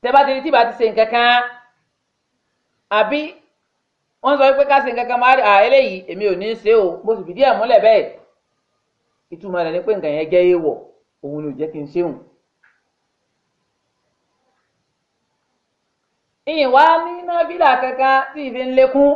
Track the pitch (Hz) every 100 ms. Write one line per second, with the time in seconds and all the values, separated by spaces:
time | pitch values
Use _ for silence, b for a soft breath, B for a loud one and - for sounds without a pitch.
0 | 240 277 277 269 277 262 233 220 226 220
1 | 220 240 240 247 240 - _ _ _ _
2 | _ _ _ _ _ _ _ _ _ 208
3 | - 294 311 - _ _ _ _ _ _
4 | _ _ 254 285 269 269 277 269 254 233
5 | 240 247 247 262 208 202 226 269 240 190
6 | - 175 208 175 208 226 208 226 190 170
7 | 208 220 165 180 269 202 226 220 214 214
8 | - - _ _ _ _ _ _ _ _
9 | _ _ _ 170 202 180 165 170 175 208
10 | 156 147 156 180 180 175 156 120 - _
11 | _ _ 143 147 151 131 156 156 143 175
12 | 175 127 _ _ _ _ _ _ _ _
13 | _ _ _ _ _ _ _ _ _ _
14 | _ _ _ _ _ _ _ _ _ _
15 | _ _ _ _ _ _ _ _ _ _
16 | _ _ _ _ - 311 269 262 320 330
17 | 339 349 349 339 330 349 311 247 262 262
18 | 269 269 269 302 277 240 254 262 262 269
19 | 285